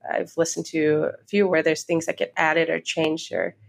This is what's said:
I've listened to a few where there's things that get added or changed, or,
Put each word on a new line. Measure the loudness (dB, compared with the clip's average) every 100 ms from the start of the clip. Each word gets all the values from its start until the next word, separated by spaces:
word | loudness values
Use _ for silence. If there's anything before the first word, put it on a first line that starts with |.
| -4
I've | -4 -2 -2
listened | -2 -2 -4
to | 0 2 2 0 -4
a | _
few | 2 4
where | 4
there's | 2 0
things | 0 -2 -2
that | -2
get | -2 0
added | 2 2 0
or | -2
changed, | -4 -2 0 -2 -4
or, | -4 -4 -6